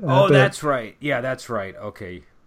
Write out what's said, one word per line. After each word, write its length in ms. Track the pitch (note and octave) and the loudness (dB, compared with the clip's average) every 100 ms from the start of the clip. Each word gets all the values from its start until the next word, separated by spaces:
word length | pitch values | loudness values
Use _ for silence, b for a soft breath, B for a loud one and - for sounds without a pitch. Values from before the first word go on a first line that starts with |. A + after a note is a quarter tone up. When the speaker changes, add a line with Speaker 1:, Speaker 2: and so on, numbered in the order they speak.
Speaker 1:
Oh, 240 | F3+ C3+ G3 | 0 4 6
Speaker 2:
but 20 | |
Speaker 1:
that's 340 | C#3+ B2+ - | 6 4 2
right. 320 | D3+ C3+ A2 - | -4 -4 -6 -10
Yeah, 220 | C#3+ C3+ | -4 -4
that's 280 | B2+ C3 - | -4 -6 -6
right. 260 | A2+ F#2+ F#2 | -6 -6 -10
Okay. 480 | G#2 - F#2+ F2+ - _ | -14 -12 -14 -14 -18 _